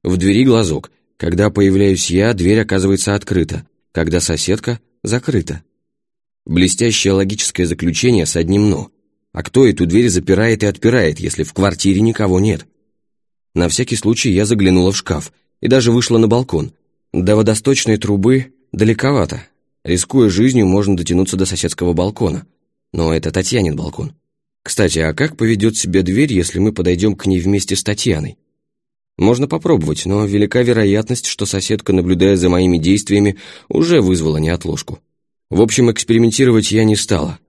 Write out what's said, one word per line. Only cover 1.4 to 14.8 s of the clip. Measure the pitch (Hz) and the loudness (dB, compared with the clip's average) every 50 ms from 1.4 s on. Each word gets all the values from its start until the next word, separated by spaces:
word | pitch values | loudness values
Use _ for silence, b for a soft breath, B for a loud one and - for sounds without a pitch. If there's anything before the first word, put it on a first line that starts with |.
| 104 104 | 0 0
появляюсь | - 101 98 98 95 98 101 98 95 87 - - | 2 2 2 4 4 4 4 2 2 0 -2 0
я, | 87 92 101 117 117 | 0 2 2 2 0
дверь | 92 87 92 107 113 | 0 2 2 2 2
оказывается | 107 - - 95 92 98 98 98 - 101 101 | 2 0 -2 0 2 0 0 0 0 -2 -2
открыта. | 101 - - 98 90 80 - 85 80 - _ _ _ _ _ | -4 -4 -2 -2 -2 0 -2 -6 -10 -12 _ _ _ _ _
Когда | _ 82 82 82 82 87 | _ -4 -2 0 -2 -2
соседка, | - - 82 78 - - 98 110 - 120 120 117 _ _ _ _ | -2 -2 -4 -4 -2 -2 -4 -2 -2 -6 -8 -8 _ _ _ _
закрыта. | - 104 113 127 - - 131 98 80 - 76 85 _ _ _ _ _ _ _ _ _ _ _ _ _ _ _ _ _ | -6 -4 -4 -4 -2 -2 -2 -2 -4 -4 -10 -12 _ _ _ _ _ _ _ _ _ _ _ _ _ _ _ _ _
Блестящее | - 80 90 95 92 95 - 117 117 110 - - 98 | -4 0 0 2 0 0 0 -2 -2 -2 0 0 0
логическое | 98 95 98 95 104 104 - - - - 90 | 0 0 0 -2 -4 -6 -8 -6 -4 -4 -2
заключение | 80 87 - 82 87 78 - 113 123 120 98 80 | -2 -2 -4 -4 -4 -2 0 0 2 2 2 0
с | - - | 0 -2
одним | - 82 82 98 101 107 104 | -2 0 0 2 2 2 2
"но". | 90 - - - _ _ _ _ _ _ _ _ | 0 -2 -6 -12 _ _ _ _ _ _ _ _
А | - - | -14 -14
кто | 78 - - 127 135 | -14 -2 2 4 4
эту | 117 80 - 90 | 4 4 2 0
дверь | 85 85 110 120 120 | 2 2 2 2 2
запирает | 87 90 78 95 95 95 110 117 113 107 | 0 -2 0 2 2 2 2 0 0 0
и | 107 | 0
отпирает, | 101 98 - - 113 120 127 92 78 76 80 | -2 -2 0 0 2 2 4 2 0 -2 -2
если | 87 - - - | -8 -8 -4 -6
в | 78 - - | -6 -6 -2
квартире | - 95 98 90 - - 98 98 95 | 0 0 0 0 0 0 0 2 2
никого | 110 113 110 - 107 95 92 92 | 2 0 0 0 0 0 2 2
нет? | 101 110 80 78 - _ _ _ _ _ _ _ _ _ _ _ _ _ _ _ _ _ _ | 2 0 -2 -2 -6 _ _ _ _ _ _ _ _ _ _ _ _ _ _ _ _ _ _
На | 85 87 85 | -2 -2 0
всякий | - - 123 - 117 | -2 -4 -4 -4 -4
случай | - - 104 117 - - 123 | -2 0 0 0 0 0 0
я | 92 95 104 | 2 0 2
заглянула | 104 120 104 98 92 92 92 | 0 0 2 4 4 4 4